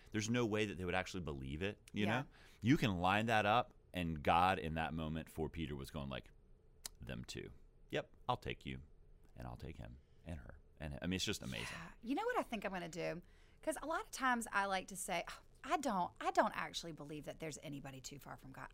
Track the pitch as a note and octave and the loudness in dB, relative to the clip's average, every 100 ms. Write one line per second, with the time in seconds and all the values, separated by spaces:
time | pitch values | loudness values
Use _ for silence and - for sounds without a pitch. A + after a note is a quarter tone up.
0 | - G#2+ G#2+ B2 A2+ G#2+ G#2 E2 F2+ F#2 | -4 -2 2 4 4 4 2 0 0 0
1 | - F#2+ D2+ C#2 C2+ D2+ G2 - - G2+ | 0 -4 -4 -4 -4 -2 -2 -4 -6 0
2 | G#2 A#2+ C3 - - - A2 D3+ B2 F2+ | 2 2 -2 -12 -20 0 4 6 4 4
3 | F2+ G#2 A#2 G#2+ G2+ A#2+ - - - F2+ | 4 4 6 4 6 4 2 -6 -8 -2
4 | E2 D#2 D#2+ E2+ F#2 F#2+ D#2+ D#2+ D#2 E2 | -2 0 6 8 8 4 0 0 0 -2
5 | D#2 D#2+ D2+ - D2+ E2 D2 C#2 C2+ D2+ | -2 -2 -4 -4 -4 -2 -4 -6 -8 -6
6 | C#2 B1 - - - - - - - - | -6 -6 -10 -20 -20 -20 -20 -12 -12 -10
7 | - A#1+ - - - - - - - D3+ | -8 -8 -6 -8 -10 -14 -20 -20 -6 -6
8 | - - - B2 B1+ A#1+ C#2 C2 - - | -6 -8 -4 -2 -2 -6 -6 -8 -10 -20
9 | - - - - B1 A#1+ B1+ - A1 B1 | -20 -20 -20 -12 -10 -10 -10 -10 -12 -14
10 | - - E2 E2 - - - - D2+ C2 | -20 -16 -10 -10 -10 -16 -18 -10 -8 -4
11 | F2 F#2 A2 F#2+ C2 A1+ A#1 - E3+ - | 0 0 0 -2 -4 -6 -6 -8 -12 -8
12 | A#3 D4+ A#4 A4+ - G#3+ G3 F#3 E3+ E3 | -2 0 2 0 0 -2 -4 -4 -6 -2
13 | D#3+ E3 - - - - D#4 D#4 C#4 E4+ | -2 -4 -8 -20 -20 -8 -4 -2 -2 -2
14 | G#4+ - C4 A#3+ - G3+ G3 F#3+ F#3 F#3 | -4 2 4 4 2 0 2 0 -2 -6
15 | - E3+ - - - - B3+ E4 C4+ F#3+ | -2 -2 -2 -10 -16 -10 0 2 2 2
16 | - - F4 F#4 A3+ - D#3 - E3+ D3+ | 0 0 2 4 4 2 -4 -4 -6 -8
17 | D3 D3+ D3 - D#3+ C3+ D#3 C#3 C3+ C3 | -8 -8 -8 -6 -6 -6 -8 -8 -10 -10
18 | - C#3+ C3+ C3 C3+ C3 C3 | -12 -12 -12 -12 -12 -12 -6